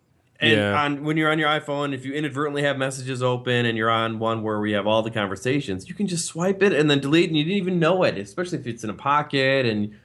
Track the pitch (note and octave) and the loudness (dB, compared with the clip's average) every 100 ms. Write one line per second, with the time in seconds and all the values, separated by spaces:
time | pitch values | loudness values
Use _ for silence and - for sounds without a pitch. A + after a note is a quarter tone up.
0 | _ _ _ _ D#3 D3+ G#2 - D3 C#3+ | _ _ _ _ 4 4 4 2 2 0
1 | D3+ D#3+ D#3 D#3 D3+ D3+ C#3+ C#3+ C#3+ C3+ | -2 2 2 2 2 0 -2 -4 -2 -4
2 | B2+ C#3+ D3+ B2 D3 C#3+ C#3+ C3+ C3+ C3+ | -6 -4 -4 -4 -4 0 -2 0 -4 -4
3 | B2+ C3 B2+ B2 B2+ B2 A#2+ A2+ A2+ A2+ | -8 -2 0 0 0 2 2 2 2 2
4 | A2+ A2 A2+ A2+ G#2+ G#2+ G#2+ G#2 G2 A2 | 0 -2 -2 -2 -2 -2 0 0 2 2
5 | A2 A2+ G2+ F#2+ B2+ C#3+ C#3 F#2 - F3 | 0 -2 -4 -2 -2 -2 -2 -8 -8 -6
6 | G3 E3+ - E3 F3+ F#3+ G3+ D3 D3+ C#3+ | -4 -4 -6 -4 -2 2 2 4 4 2
7 | C#3 D#3+ F3+ D#3+ D3+ G3+ F3+ F3+ D#3 F#3 | 4 2 4 0 0 -2 0 2 2 4
8 | D3 F2+ G2+ - F3+ D3+ B2 A2+ A2 F#2 | 2 0 -8 -8 -6 -6 -8 -8 -8 -6
9 | C#3 C#3+ D3 C#3 C3+ C3+ A#2+ G#2+ G#2 - | 0 0 0 0 2 2 2 0 -4 -6